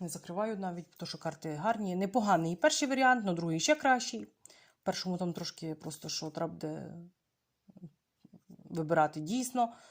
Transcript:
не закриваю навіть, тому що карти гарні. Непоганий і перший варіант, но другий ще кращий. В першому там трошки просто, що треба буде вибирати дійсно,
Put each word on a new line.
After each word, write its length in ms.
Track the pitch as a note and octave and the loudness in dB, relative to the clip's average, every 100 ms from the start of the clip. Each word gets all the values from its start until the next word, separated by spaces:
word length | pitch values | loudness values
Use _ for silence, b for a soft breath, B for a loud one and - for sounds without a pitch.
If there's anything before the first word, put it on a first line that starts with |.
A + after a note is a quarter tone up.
не 80 | F3 | -8
закриваю 480 | D#3+ - F3 G#3+ G#3+ | -8 -8 -4 -2 -2
навіть, 340 | F#3+ F3 E3 _ | -4 -6 -12 _
тому 120 | F3 | -10
що 100 | D#3+ | -6
карти 360 | E3 D#3 D#3+ | -8 -6 -8
гарні. 420 | D3+ F#3+ A3+ G3+ F3+ | -4 -2 0 0 0
Непоганий 560 | G3 A#3+ G#3 F3 E3 | 2 2 4 4 4
і 40 | F3 | 4
перший 320 | D#4 - C#4+ | 4 4 0
варіант, 360 | C4 C4 B3+ | 4 6 6
но 100 | G3+ | 4
другий 260 | E3+ E3+ D#3+ | 0 0 0
ще 140 | E3 | 4
кращий. 500 | D4+ C#4 B3+ - A3+ | 4 6 4 2 -8
В 600 | G#3 _ - - _ _ | -10 _ -20 -20 _ _
першому 320 | - - F#3 F3 | -4 -2 -2 -2
там 160 | F3+ | -2
трошки 420 | E3 E3+ - D#3+ | -4 -8 -8 -8
просто, 340 | D#3 D#3 D3+ D#3+ | -8 -10 -12 -8
що 220 | - D#3+ | -6 -6
треба 220 | D3+ E3+ | -4 -6
буде 420 | E3+ D#3+ D#3 - E3+ F3 _ _ _ _ _ _ - F3 _ _ _ - - _ | -4 -8 -8 -10 -14 -16 _ _ _ _ _ _ -20 -20 _ _ _ -20 -20 _
вибирати 720 | - - E3 D#3 E3 D3+ D#3 | -20 -10 -6 0 4 4 0
дійсно, 520 | D3+ A#3+ B3 B3+ A#3 B B | -4 -2 -2 0 -2 B B